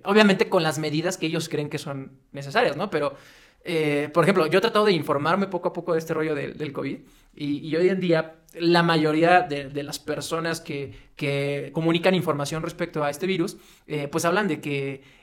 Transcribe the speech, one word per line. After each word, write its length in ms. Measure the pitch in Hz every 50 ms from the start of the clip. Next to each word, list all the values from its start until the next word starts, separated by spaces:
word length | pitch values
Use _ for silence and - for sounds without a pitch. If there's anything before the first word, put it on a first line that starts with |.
| -
obviamente 420 | 185 202 214 220 202 190 - 220 185
con 160 | - 185 160
las 160 | 156 151 139
medidas 380 | 156 156 147 156 165 170 - -
que 80 | 160
ellos 240 | 160 160 160 160 -
creen 200 | - 147 147 147
que 80 | - 147
son 440 | - 156 139 135 135 - - - _ _
necesarias, 460 | - 139 143 139 135 214 254 175 - -
¿no? 120 | 185 202
Pero, 260 | - 156 143 143 - - - - - - - _ _ _ -
eh, 440 | - 165 160 156 147 147 143 147 147 147
por 100 | 170 165
ejemplo, 240 | 156 202 190 156 156
yo 120 | 160 190
he 20 |
tratado 240 | 190 226 220 214 208
de 80 | 214 196
informarme 540 | 160 143 151 151 139 147 156 175 190 196 190
poco 200 | - 175 - 185
a 60 | 170
poco 180 | 180 170 180
de 80 | 170 160
este 140 | 160 - 165
rollo 220 | 156 160 156 151
del, 220 | 143 139 - - -
del 140 | 156 143
covid, 280 | - 143 135 139 - 269 - - _ _ _ _ _
y, 320 | - 151 143 143 139 - 160
y 80 | 147
hoy 140 | 160 180 185
en 100 | 196 185
día 360 | 175 180 165 160 160 - - - _ _ - -
la 220 | 170 170 175 175
mayoría 600 | 170 170 165 160 151 156 151 156 165 170 180 180
de, 280 | - - 143 143 139 135
de 140 | 139 143 143
las 160 | 139 147 -
personas 640 | - - 147 147 143 - 165 165 160 165 165 160
que, 320 | - - 147 139 139 131 107 - - - _
que 540 | - 151 143 139 139 143 143 143 143 135 135 -
comunican 420 | 170 160 165 165 170 170 190 190
información 480 | 180 - 165 147 143 143 139 - 151 165
respecto 400 | 165 165 - 175 165 - 160 147
a 80 | 143
este 160 | 143 147 190 180
virus, 300 | 190 156 165 - - - - - - _ _
eh, 220 | - 151 151 143 139
pues 180 | - 165 165
hablan 220 | 170 175 202 214 196
de 120 | 151 -
que, 440 | - 151 143 139 139 139 135 131 - - - _